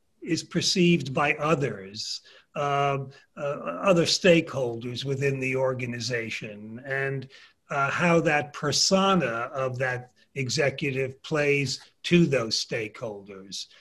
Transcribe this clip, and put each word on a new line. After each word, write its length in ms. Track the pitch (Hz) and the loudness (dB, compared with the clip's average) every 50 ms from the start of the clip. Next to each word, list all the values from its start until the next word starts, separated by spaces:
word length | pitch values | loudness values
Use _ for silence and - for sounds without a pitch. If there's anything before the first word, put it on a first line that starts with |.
| _ _ _ _ | _ _ _ _
is 240 | - 226 165 - - | -4 -4 -4 -4 -4
perceived 680 | - - 175 - - - 190 175 175 170 160 131 135 | -4 -4 -2 0 0 2 4 6 6 4 4 2 -2
by 200 | 127 156 147 151 151 | -2 0 0 0 0
others, 880 | 151 147 151 165 143 139 120 104 98 95 98 104 110 - - - - - - - - _ _ _ | 0 2 0 2 2 0 -4 -4 -8 -12 -14 -12 -12 -10 -10 -10 -12 -12 -18 -20 -20 _ _ _
uh, 440 | 160 143 143 143 143 143 139 139 135 135 139 - - _ _ _ | -4 -2 0 0 2 2 0 0 -2 -6 -10 -14 -20 _ _ _
uh, 40 | - | -8
other 640 | 147 143 147 - - 165 - - - 196 180 170 160 | -6 -6 -6 -6 -6 -8 -6 0 2 4 4 6 4
stakeholders 1000 | - - - - 190 170 165 160 - - 135 131 120 117 117 120 123 123 120 135 | 2 0 4 6 6 6 6 4 0 -4 -4 -4 -4 -4 -6 -8 -8 -8 -6 -4
within 360 | 139 139 123 139 139 135 135 | -4 -4 0 0 0 0 0
the 160 | 131 131 131 | -2 -2 0
organization, 1200 | 131 131 131 131 127 127 120 120 120 113 120 123 117 113 110 - - - 110 104 101 107 110 110 120 135 | 0 0 0 -2 -2 -6 -6 -6 -6 -6 -4 -4 -4 -4 -6 -8 -8 -10 -12 -12 -14 -14 -14 -14 -14 -8
and, 420 | 139 135 139 135 139 139 135 131 - - - - - _ _ _ _ | -6 -4 -2 -2 -2 -2 -4 -6 -10 -16 -20 -20 -20 _ _ _ _
uh, 200 | 160 139 139 135 | -2 0 0 0
how 300 | 127 - 170 175 170 170 | 0 2 4 6 6 6
that 320 | 151 165 151 147 147 147 | 4 4 2 2 0 -2
persona 1000 | - - - 143 139 - - - 190 190 190 196 190 180 143 120 113 113 120 135 | -8 -4 -4 -2 0 2 2 4 4 4 4 4 4 4 2 0 -2 -4 -6 -6
of 260 | 156 135 131 131 123 123 | -4 -4 -4 -4 -2 -2
that 340 | 135 127 123 120 123 - _ _ _ _ _ | -2 -2 -2 -6 -8 -12 _ _ _ _ _
executive 840 | 139 135 120 117 143 143 135 135 - 156 143 131 131 135 127 131 - - | -8 -6 -4 0 0 0 0 0 -2 -4 -4 -2 -2 -4 -6 -8 -12 -8
plays 560 | - 160 151 147 143 143 143 139 131 - - - - _ _ - | -4 -2 0 2 4 2 2 2 -2 -4 -8 -10 -20 _ _ 0
to 220 | - 175 175 170 | 4 6 6 6
those 360 | 147 135 127 117 113 - - | 6 4 0 0 0 -2 -4
stakeholders. 1040 | - - - 120 110 104 - - 123 113 104 101 98 104 98 95 98 98 90 - - - - - | -4 -4 -6 -6 -6 -8 -10 -10 -10 -10 -10 -12 -14 -16 -18 -18 -16 -14 -14 -14 -14 -14 -18 -20